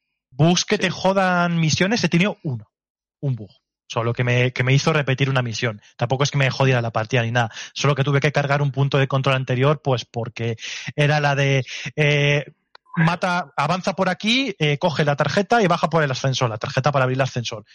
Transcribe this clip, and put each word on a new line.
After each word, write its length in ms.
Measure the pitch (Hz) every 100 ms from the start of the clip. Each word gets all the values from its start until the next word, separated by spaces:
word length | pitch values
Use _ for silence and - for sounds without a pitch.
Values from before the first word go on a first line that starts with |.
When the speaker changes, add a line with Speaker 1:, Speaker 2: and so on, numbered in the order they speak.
| _ _ _
Speaker 1:
Bugs 360 | 127 160 175 -
que 100 | 208
Speaker 2:
Sí. 60 |
Speaker 1:
te 60 | 180
jodan 680 | - 185 196 185 175 175 170
misiones, 440 | 160 - 185 240
he 60 | 165
tenido 280 | 170 202 165
uno, 260 | 160 113 - _ _ _ _ _
un 140 | 143 113
bug. 140 | 98 _ _ _ -
Solo 260 | 120 117
que 100 | 120
me, 300 | 123 123 127
que 100 | -
me 100 | 127
hizo 200 | 139 160
repetir 360 | 156 135 131 135
una 120 | 135
misión. 380 | 120 107 123 104 - -
Tampoco 260 | 117 131
es 80 | 143
que 60 | 143
me 120 | 131
jodiera 300 | - 131 127
la 100 | 117
partida 300 | 113 110 127
ni 80 | 113
nada. 200 | 120 113 - -
Solo 200 | - 139 135
que 80 |
tuve 160 | 139 139
que 100 | 151
cargar 300 | 147 139 139
un 100 | 143
punto 260 | 135 139 143
de 100 | 135
control 280 | 135 135 131
anterior, 460 | 131 123 139 151
pues 220 | 143 123 -
porque 520 | 117 113 - 117 113 - - - -
era 240 | 143 151
la 160 | 143 139
de, 280 | 139 135 - - 139 -
eh, 580 | 147 147 143 143 - - _ - _ 170
mata, 580 | 160 175 185 175 143 -
avanza 380 | 147 185 202
por 160 | 185 185
aquí, 460 | 175 208 254 269 -
eh, 220 | 151 143
coge 240 | 180 139 143
la 100 | 139
tarjeta 460 | 151 202 196 240
y 60 | 185
baja 220 | 170 165
por 100 | 160
el 60 | 147
ascensor, 400 | 123 135 127 120
la 80 | 107
tarjeta 340 | 131 135 147
para 120 | 139
abrir 140 | 127 131
el 40 |
ascensor. 440 | 131 - 110 110 -